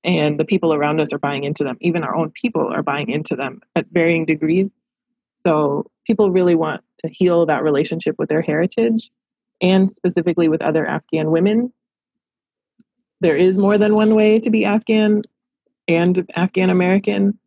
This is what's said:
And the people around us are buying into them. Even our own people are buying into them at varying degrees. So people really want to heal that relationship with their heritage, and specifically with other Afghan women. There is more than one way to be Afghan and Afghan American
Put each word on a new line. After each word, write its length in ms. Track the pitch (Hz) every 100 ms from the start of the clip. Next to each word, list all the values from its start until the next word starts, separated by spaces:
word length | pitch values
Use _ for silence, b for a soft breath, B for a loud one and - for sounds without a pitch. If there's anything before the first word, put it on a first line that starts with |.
And 360 | 175 170 151 147
the 60 | 156
people 280 | 180 165
around 280 | 151 147 156
us 100 | 147
are 60 | 143
buying 240 | 143 139
into 200 | 143 151 143
them. 120 | 127
Even 220 | 175 170
our 120 | 139 160
own 160 | 156
people 340 | - 247 165 -
are 100 | -
buying 260 | 143 143 135
into 260 | 143 160 131
them 240 | 135 131 _ 175
at 120 | 175
varying 340 | 175 165 165 160
degrees. 460 | 151 156 180 196 _ _ _ _ _ _ _ 180
So 440 | 151 143 143 - _ -
people 260 | 208 202
really 240 | 185 180 165
want 260 | 156 - _ _
to 60 | 160
heal 340 | - 180 170 160
that 160 | 143
relationship 520 | 151 143 139 165 156 151
with 120 | 151
their 120 | 156
heritage, 720 | 160 151 175 - 233 226 - _ _ _ _ _
and 300 | 185 190 190
specifically 560 | - 180 175 170 170 165
with 140 | 160
other 240 | - 156 160
Afghan 440 | 147 _ 160 156
women. 420 | 165 196 220 247 _ _ _ _ _ _ _ _ _ _ _ _ _ _ _
There 160 | 170 147
is 220 | 185 190
more 200 | 196 208
than 180 | 214 214
one 200 | 214 220
way 240 | 214 220
to 100 | 220
be 140 | 214 202
Afghan 580 | 214 - 214 214 214 - _ _ _ _ _ -
and 380 | 165 175 180 175 170
Afghan 340 | 185 185 185
American 680 | 185 180 196 196 202 196 208